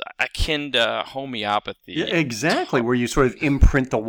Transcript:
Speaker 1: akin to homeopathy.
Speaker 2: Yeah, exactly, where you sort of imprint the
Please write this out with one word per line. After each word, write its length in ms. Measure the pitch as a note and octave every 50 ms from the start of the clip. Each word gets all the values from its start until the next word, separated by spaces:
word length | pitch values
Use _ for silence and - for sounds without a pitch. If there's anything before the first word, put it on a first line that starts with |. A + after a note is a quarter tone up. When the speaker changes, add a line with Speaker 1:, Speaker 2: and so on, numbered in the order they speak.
| - - - -
Speaker 1:
akin 520 | B2+ B2+ - - - - D#3 D3 D3 C#3+
to 320 | B2+ A#2+ A#2 A2 A2 A2 - -
homeopathy. 840 | - C3+ C#3 C3+ B2 A2 G#2 G#2 G#2 G#2+ - G#2 G2 _ _ - F2+
Speaker 2:
Yeah, 120 | D#3 G3+
exactly, 760 | - - E3+ D#3+ B2 A#2 G#2 B2+ E3 A3 E4 F4+ - - C3
where 140 | A2+ A#2+ B2+
you 120 | B2 B2 B2
sort 200 | - D3+ C3+ B2
of 80 | - -
imprint 480 | D#3+ C#3+ C#3+ C3 - - - C#3 C3 -
the 60 | - A2 G#2+